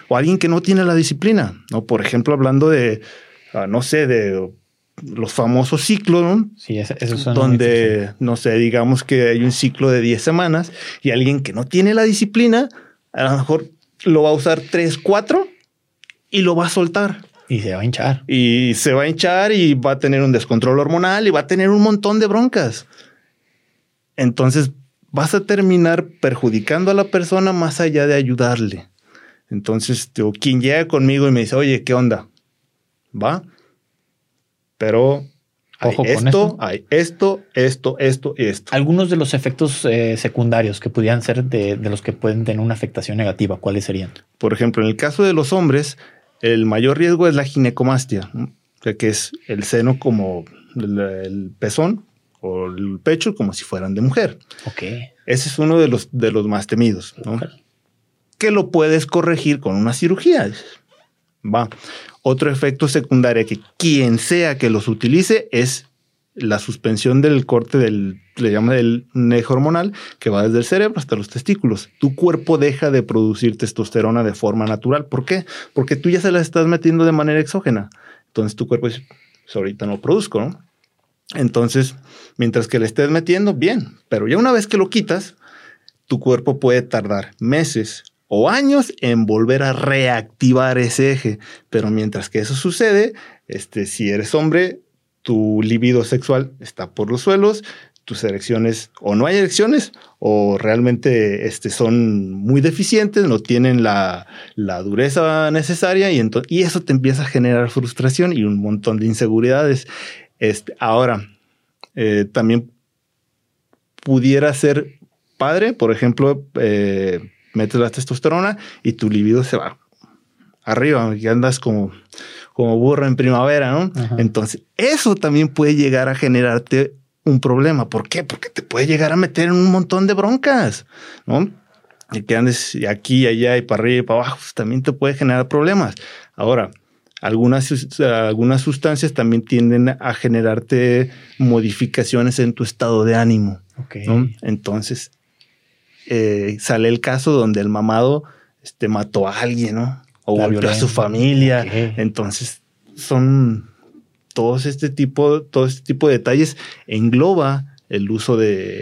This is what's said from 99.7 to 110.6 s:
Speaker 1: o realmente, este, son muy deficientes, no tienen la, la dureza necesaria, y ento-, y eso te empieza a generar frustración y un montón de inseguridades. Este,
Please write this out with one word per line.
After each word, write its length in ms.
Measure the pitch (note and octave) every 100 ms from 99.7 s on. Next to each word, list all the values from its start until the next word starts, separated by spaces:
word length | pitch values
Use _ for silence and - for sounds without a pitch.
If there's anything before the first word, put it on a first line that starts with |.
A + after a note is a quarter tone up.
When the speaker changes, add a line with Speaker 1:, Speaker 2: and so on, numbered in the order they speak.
| D4 - - - _
Speaker 1:
o 400 | G#2+ G#2 G2+ G2
realmente, 880 | A2 A2+ B2 A#2+ C#3 A#2 G#2+ G2+ A2
este, 240 | - G#2+
son 640 | - A2+ A#2+ A2+ G#2 F#2+
muy 280 | F#2+ G#2 C#3
deficientes, 640 | D#3+ D#3+ G3 A3 G#3 G#3
no 140 | F#3 A2
tienen 420 | - A#2+ B2+ B2
la, 420 | A2 G2+ F#2+ F2+ - - - -
la 260 | G2+ F2+
dureza 680 | G2 G2+ C#3 C#3 D#3+ D#3 D#3
necesaria, 580 | D#3 D3+ F3 F#3 F#3+ G3
y 80 | D3
ento-, 240 | A2 A2+ -
y 140 | E3+
eso 180 | F3 F3
te 120 | -
empieza 300 | C3+ C3 C3
a 40 | C#3
generar 420 | C3 B2 A#2+ A#2+
frustración 640 | C3+ B2 - C3 C3 F3+
y 100 | D3+
un 140 | G#2 G2+
montón 380 | G#2 G#2 G#2+ G#2+
de 100 | A2
inseguridades. 800 | G#2+ A2+ A2 A#2+ C3+ D3+ C3+ - - - - - _
Este, 360 | A2 G#2